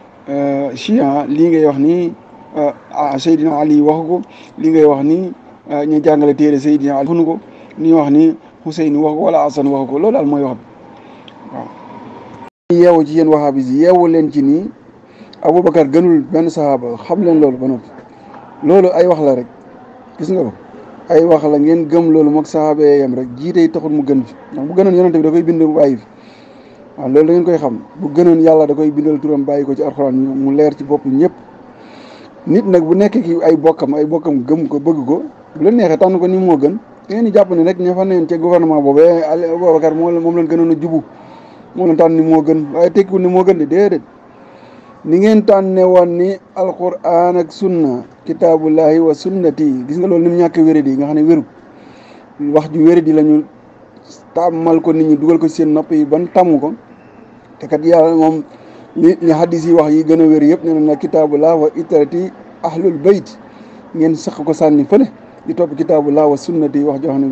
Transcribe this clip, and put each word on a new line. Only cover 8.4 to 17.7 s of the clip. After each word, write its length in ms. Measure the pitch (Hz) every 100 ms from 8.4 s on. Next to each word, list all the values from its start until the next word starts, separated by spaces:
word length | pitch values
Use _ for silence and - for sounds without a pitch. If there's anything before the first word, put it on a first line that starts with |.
| - _ 160
Hussein 300 | 156 156 147
waxu 200 | 156 151
ko 60 |
wala 200 | 170 160
Hassan 240 | 147 147 139
waxu 200 | 139 127
ko, 120 | 139
loolu 140 | 202
daal 120 | 254 143
mooy 180 | 143
wax 120 | 139 127
bi. 80 | - - - - - - - - -
Waaw. 140 | 131 113 - - - - - - - - _ -
Yeewu 320 | 175 175 170 147
ci 80 | 160
yéen 120 | 156
wahabis 400 | 151 147 135 127
yi, 120 | 131
yeewu 240 | 170 180 170
leen 240 | 165 156
ci 100 | 143
ni 260 | 139 151 208 - - - - - - -
Aboubacar 460 | 147 170 175 160 143
gënul 340 | 151 175 160
benn 280 | 127 160 165
sahaaba, 480 | 160 147 135 123 117 -
xam 160 | 180
leen 160 | 175 160
loolu 180 | 147 127
ba 100 |
noppi. 220 | 131